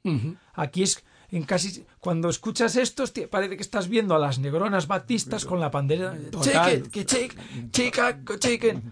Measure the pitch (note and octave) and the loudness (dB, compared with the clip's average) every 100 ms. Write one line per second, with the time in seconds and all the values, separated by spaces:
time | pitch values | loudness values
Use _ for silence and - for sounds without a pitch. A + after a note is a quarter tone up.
0 | F#3+ C#3 C#3 F#3 _ - C3+ F3+ F#3+ - | -2 0 -2 -6 _ -6 -4 0 0 0
1 | - _ - F3 D3 F#3 G3 - - _ | -6 _ -8 -6 0 0 -2 -6 -16 _
2 | F3+ E3 E3+ D#3+ A3 A3 A#3 A#3+ B3 - | -2 0 0 -2 -4 0 2 4 2 0
3 | B3+ - - G3+ G3 G3 F#3+ G#3 F3+ A3+ | -4 -4 -4 -2 -2 -4 -6 -4 0 0
4 | G#3 D#3 C#3+ C3 C#3 D#3 G#3 G3 D3+ G3 | 4 4 2 0 0 0 2 2 2 0
5 | - A#3 - G#3+ - F3+ D3+ D3 C#3 E3 | 0 -2 -2 -6 -2 -2 0 0 0 0
6 | F#3 E3 D3 G3 C4 C#4 F3+ D3 - G#3 | 0 -6 -8 -2 2 4 4 4 0 -4
7 | - C4 B3 - - C3 A#2 - B3 B3+ | 0 0 0 -6 -14 -12 -4 0 0 2
8 | A#3+ C#3 C3 G#3 B3 A3+ A#3 B2+ A2+ | 0 0 -6 -2 0 4 2 2 -4